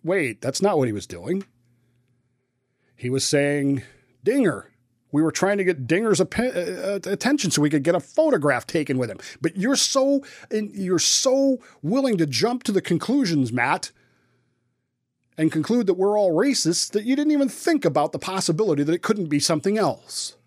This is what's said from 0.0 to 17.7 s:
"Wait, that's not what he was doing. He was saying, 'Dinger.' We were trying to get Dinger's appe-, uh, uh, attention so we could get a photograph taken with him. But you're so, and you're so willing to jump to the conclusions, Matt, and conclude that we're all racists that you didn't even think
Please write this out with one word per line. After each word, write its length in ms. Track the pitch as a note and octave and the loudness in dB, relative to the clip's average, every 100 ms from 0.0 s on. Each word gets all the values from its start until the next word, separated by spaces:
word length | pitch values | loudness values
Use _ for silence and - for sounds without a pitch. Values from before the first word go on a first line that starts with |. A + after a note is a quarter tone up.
"Wait, 380 | D#3+ F#3+ C3+ G#2+ | -2 -2 -2 -4
that's 220 | B2 - | -6 0
not 160 | G3 E3+ | 0 2
what 100 | B2+ | 0
he 40 | |
was 140 | G#2 - | -2 -10
doing. 380 | F2 G2 F#3+ - _ _ _ _ _ _ _ _ _ _ _ _ _ _ | -14 -6 -6 -6 _ _ _ _ _ _ _ _ _ _ _ _ _ _
He 160 | _ B2 | _ -4
was 140 | C3 | -2
saying, 580 | - D3 C#3+ D3 C#3 C#3 - _ _ _ | 0 2 2 0 0 -2 -6 _ _ _
'Dinger.' 480 | - C#4 G#3+ G#2 - _ _ _ _ | -2 2 0 0 -10 _ _ _ _
We 100 | C#3+ | 0
were 100 | D#3+ | 0
trying 240 | - F#3+ G3+ | 0 0 0
to 60 | |
get 220 | F3+ E3 A#2+ | 0 -2 -2
Dinger's 340 | E3+ A3+ E3+ | 0 2 2
appe-, 340 | F#3 - B3 | 0 0 -2
uh, 540 | F3+ F3 F3+ F#3 G3+ F3+ | -4 -6 -6 -6 -6 -4
uh, 20 | |
attention 400 | G3 A#3+ C#4+ F#3 | -2 0 0 0
so 120 | - | 2
we 80 | D3 | 2
could 140 | D3 | 2
get 100 | C#3 | 2
a 60 | F3+ | 0
photograph 640 | - - D#4 A3 D3 B2 - | 0 2 4 4 2 0 0
taken 320 | E3+ C#3+ B2+ | -4 -2 -2
with 120 | A#2+ | -2
him. 80 | F#2+ - - | -6 -16 -6
But 160 | E3 F#3 | -6 -2
you're 200 | G#3 C#4 | 0 0
so, 460 | - C4+ C4+ C#4 C#4 - - | 0 2 2 0 -2 -20 -6
and 240 | A3 G#3 | -6 -4
you're 240 | G#3 F#3 F3+ | -6 -2 0
so 600 | - - C4+ C4+ C#4 B3+ - - | 2 2 2 4 4 2 -4 -10
willing 380 | D3 B3 C4+ G3+ | -2 0 2 0
to 80 | D#3 | 0
jump 380 | A#2+ G#3 B3 | 0 -2 0
to 80 | - | -2
the 100 | G3 | -2
conclusions, 720 | - E3+ - C#4 A3 D#3 B2 | 0 -2 2 0 2 0 0
Matt, 400 | B2 B2 E3+ - _ _ _ _ _ _ _ _ _ _ _ _ _ _ - | 0 0 -2 -4 _ _ _ _ _ _ _ _ _ _ _ _ _ _ -2
and 140 | D#3+ | 0
conclude 340 | D#3 D3 A#3+ G3+ | 0 0 0 2
that 80 | |
we're 240 | F3+ G3 G#3 | 2 2 4
all 160 | G3 | 2
racists 560 | D#3+ C4+ B3 D#3+ E3+ - | 2 2 2 0 0 -2
that 140 | G#3 | -2
you 120 | G#3+ C4+ | 0 0
didn't 160 | D4 | 2
even 160 | D4 C4+ | 2 0
think 360 | - - | -2 0